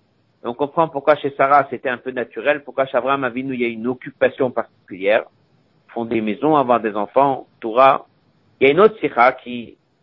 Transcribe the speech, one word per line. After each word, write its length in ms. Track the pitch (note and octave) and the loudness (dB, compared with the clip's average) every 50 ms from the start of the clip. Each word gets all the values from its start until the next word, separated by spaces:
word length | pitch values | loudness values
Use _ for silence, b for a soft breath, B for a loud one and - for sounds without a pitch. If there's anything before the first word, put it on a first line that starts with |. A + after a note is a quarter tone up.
| _ _ _ _ _ _ _ _ - | _ _ _ _ _ _ _ _ -10
Et 40 | |
on 60 | A#2 A#2+ | -8 -6
comprend 340 | - C#3+ C#3+ - E3+ D#3+ | -6 -6 -4 0 -2 -2
pourquoi 280 | D3+ C3+ C#3 - - D3 | -2 -2 -2 0 0 0
chez 160 | C#3+ - C#3 | 0 -2 -4
Sarah 340 | C#3 - C#3 C3+ C#3+ C#3+ C3+ - | -2 0 2 4 4 4 2 0
c'était 180 | B2+ A2 - C3 | -4 -8 -6 -6
un 80 | B2 | -6
peu 140 | A#2 - C3 | -8 -8 -8
naturel, 520 | B2+ B2 A#2 - - A#2 G#2+ C#3+ D3+ C#3+ - | -8 -8 -8 -8 -8 -4 -2 -2 -2 -2 -6
pourquoi 220 | B2+ - C#3 C3 | -8 -4 -4 -4
chez 100 | - C#3+ | -2 -2
Abraham 280 | B2 A#2+ C3+ C#3 C#3 C3+ | -2 -2 -2 -2 -2 -2
Avinu 320 | A#2+ A#2 C3 C3 C3+ B2+ | -4 -6 -6 -8 -6 -4
il 60 | A#2+ | -4
y 40 | A#2+ | -4
a 40 | A#2+ | -4
une 180 | A2+ A2+ A2+ | -4 -4 -6
occupation 640 | B2 B2 - - C#3+ - - C3 B2 - - C3+ B2 | -6 -6 -6 -10 -16 -4 -2 -2 -2 0 -2 -4 -4
particulière, 760 | - A2+ G#2+ _ _ _ _ - G#2 F2+ F#2+ G2+ A2 - - - _ _ _ _ _ _ _ _ _ _ _ | -4 -6 -8 _ _ _ _ -18 -10 -4 0 0 0 0 0 -4 _ _ _ _ _ _ _ _ _ _ _
font 180 | _ - A#2 A#2 | _ -8 -8 -6
des 160 | A2+ A2+ A2+ | -4 -4 -2
maisons, 340 | A2 G#2+ G2 - C3+ D#3 D#3 | -2 -4 -4 -2 0 2 2
avoir 240 | C#3+ C3 B2 A#2+ A2 | 2 2 2 2 0
des 160 | A2 G#2+ G2+ | 0 -2 -4
enfants, 520 | G#2 G#2 - - C3 C#3 C#3 C3 - - _ _ - | -4 -4 -2 2 2 2 2 0 -4 -8 _ _ -10
Torah. 460 | - A2+ G#2+ B2+ C3+ C3+ - - - _ _ _ _ _ _ _ _ _ _ - | -8 -2 2 4 6 6 4 2 -2 _ _ _ _ _ _ _ _ _ _ 2
Il 80 | C3 | 2
y 20 | C#3 | 4
a 40 | D3 | 6
une 60 | F3 | 6
autre 200 | G#3+ G#3+ G#3+ - | 4 4 4 0
sikha 320 | D#3 C#3+ - A#2+ A#2+ C3 | -6 -2 2 2 2 2
qui, 460 | - - - B2 B2 A#2+ A2 - - _ _ _ _ _ | 2 -2 -8 -14 -12 -12 -14 -16 -20 _ _ _ _ _